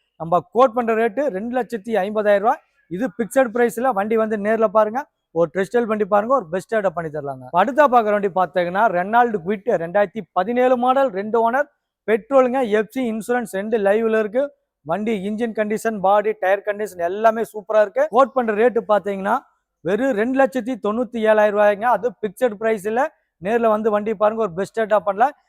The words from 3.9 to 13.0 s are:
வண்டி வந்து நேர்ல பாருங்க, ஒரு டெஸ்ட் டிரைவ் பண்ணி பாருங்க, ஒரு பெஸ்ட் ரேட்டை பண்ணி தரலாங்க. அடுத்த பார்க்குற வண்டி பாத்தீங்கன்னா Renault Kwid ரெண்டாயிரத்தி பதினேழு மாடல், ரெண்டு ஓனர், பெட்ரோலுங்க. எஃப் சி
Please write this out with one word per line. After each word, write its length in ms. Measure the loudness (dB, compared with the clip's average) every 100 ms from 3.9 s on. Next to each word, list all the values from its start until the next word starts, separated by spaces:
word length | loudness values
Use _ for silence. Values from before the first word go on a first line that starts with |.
| -2
வண்டி 180 | -2 -2
வந்து 140 | -2 -2 -2
நேர்ல 220 | 0 2 2
பாருங்க, 240 | 0 -2 -10 _ _ -2
ஒரு 100 | -2
டெஸ்ட் 180 | -2 -2
டிரைவ் 160 | -2 0
பண்ணி 140 | -2 0
பாருங்க, 200 | 0 2 0
ஒரு 60 | -2
பெஸ்ட் 220 | -8 -4 -2
ரேட்டை 140 | -2 -2
பண்ணி 140 | -6 -8
தரலாங்க. 300 | -8 -10 -2 0
அடுத்த 280 | 2 4 6
பார்க்குற 180 | 6 4 2
வண்டி 140 | 0 0
பாத்தீங்கன்னா 440 | 0 0 0 2 2 2
Renault 380 | 2 2 2 0 -4
Kwid 200 | -4 -2 -2
ரெண்டாயிரத்தி 400 | 0 0 0 -2 -6 -2
பதினேழு 380 | 0 2 2 2
மாடல், 260 | 2 2 0 -2
ரெண்டு 200 | -2 0 2
ஓனர், 200 | 0 -2 _ _ _ -2
பெட்ரோலுங்க. 520 | -2 2 2 2 0 0 -2
எஃப் 140 | -2
சி 60 | -4